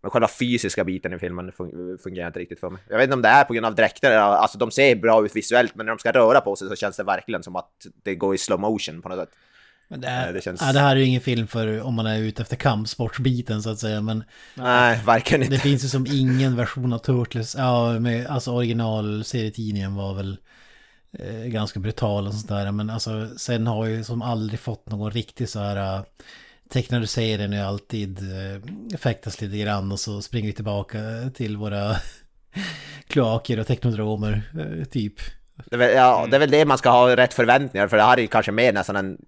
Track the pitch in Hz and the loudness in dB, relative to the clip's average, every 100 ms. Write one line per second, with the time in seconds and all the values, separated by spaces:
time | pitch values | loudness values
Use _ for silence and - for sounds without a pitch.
0 | - 120 113 - 123 120 98 - 90 92 | -2 0 0 0 -2 0 -2 -4 -4 -4
1 | 90 87 90 87 92 - 90 87 90 92 | -8 -8 -8 -8 -12 -12 -12 -10 -12 -12
2 | 95 92 85 90 87 85 90 92 _ 107 | -12 -10 -10 -10 -12 -10 -12 -12 _ 0
3 | 135 135 110 135 135 117 110 107 107 - | 2 4 6 6 6 0 -2 2 0 2
4 | 139 110 101 101 107 107 117 - 139 117 | 4 6 6 4 2 0 -4 4 4 4
5 | 113 110 107 110 - 120 117 101 110 110 | 4 4 4 -4 2 2 2 -2 -8 -4
6 | 117 127 113 131 101 98 95 98 104 92 | 0 4 6 6 4 -6 -8 -6 -6 -4
7 | 98 92 - 95 85 90 - _ - _ | -2 -2 -4 -8 -6 -10 -10 _ -20 _
8 | 104 90 98 95 - 92 104 107 - 82 | -8 -2 -2 -2 0 0 0 -2 -6 -12
9 | 90 92 80 _ _ _ _ _ _ - | -10 -8 -10 _ _ _ _ _ _ -12
10 | 127 123 127 92 90 90 139 139 143 135 | -8 -6 -6 -6 -8 -4 0 4 4 4
11 | 131 127 131 117 110 117 110 110 127 113 | 4 2 0 -2 -2 -4 -4 -4 -4 -4
12 | 110 110 110 - 110 127 139 107 110 - | -2 -2 -4 -6 -8 -2 0 0 -4 -6
13 | 113 - 131 123 120 107 107 107 110 107 | -6 -2 -2 -2 -4 -6 -4 -6 -4 -4
14 | 107 110 113 - - - 127 123 120 113 | -4 -4 -8 -20 -20 -6 2 6 6 6
15 | 113 113 - 151 127 131 143 135 135 131 | 4 4 4 2 2 2 2 0 0 -4
16 | 131 143 131 127 135 120 117 135 123 117 | -2 0 2 2 2 0 -2 -4 -4 -2
17 | - 127 117 120 113 139 127 123 117 113 | 0 0 0 -4 -6 -2 0 2 2 0
18 | 120 117 123 127 123 120 120 117 113 110 | 0 -2 -4 -6 -2 -2 -2 -2 -2 -2
19 | 107 107 107 123 110 110 107 101 98 98 | -4 -6 -6 -4 -6 -6 -6 -4 -4 -6
20 | 98 98 98 98 _ _ - _ _ _ | -6 -6 -8 -10 _ _ -20 _ _ _
21 | _ - 90 110 120 110 104 101 101 - | _ -16 -14 -10 -8 -6 -6 -6 -8 -4
22 | 113 104 101 104 107 101 98 104 107 113 | -2 -2 -4 -6 -6 -4 -4 -4 -4 -6
23 | 113 110 110 - - 117 113 107 110 113 | -6 -6 -8 -10 -6 -2 -2 -2 -4 -6
24 | 110 117 120 113 107 110 - 107 - 107 | -6 -6 -4 -4 -4 -6 -8 -10 -10 -8
25 | 107 113 - - 117 104 101 101 98 95 | -6 -6 -10 -8 -8 -6 -6 -4 -4 -6
26 | 101 _ - - - _ _ 131 - 120 | -10 _ -20 -20 -20 _ _ -6 -2 -4
27 | 110 - 113 107 101 101 98 101 _ 110 | -2 -2 -2 -2 -2 -4 -4 -6 _ -8
28 | 101 95 95 95 98 98 120 202 226 180 | -8 -8 -10 -10 -10 -12 -14 -16 -12 -4
29 | 131 113 - - 104 104 104 101 98 98 | -4 -4 -10 -10 -8 -4 -4 -2 -4 -6
30 | - 104 - 120 107 101 107 101 98 107 | -8 -10 -8 -6 -6 -6 -6 -6 -6 -10
31 | 110 113 131 131 113 104 107 101 101 95 | -8 -8 -10 -8 -8 -6 -4 -4 -2 -4
32 | - - _ _ _ 196 185 151 147 - | -6 -16 _ _ _ -10 -10 -12 -18 -20
33 | - 147 117 113 - 110 110 123 120 110 | -4 0 0 -2 -2 -4 -2 -2 0 -2
34 | 107 107 107 107 104 156 151 160 139 127 | -4 -2 -2 -2 -4 -10 -10 -8 -6 -6
35 | 104 - - - _ - - 120 123 131 | -6 -8 -12 -12 _ -20 -8 2 6 8
36 | 127 107 76 139 147 147 151 131 127 120 | 8 6 4 4 6 6 6 4 6 8
37 | 123 123 123 - 117 131 139 95 101 110 | 8 6 4 4 6 6 4 0 4 6
38 | 107 143 110 113 104 107 123 101 - 101 | 6 6 4 0 2 2 2 2 -2 -4
39 | 95 - | -4 -10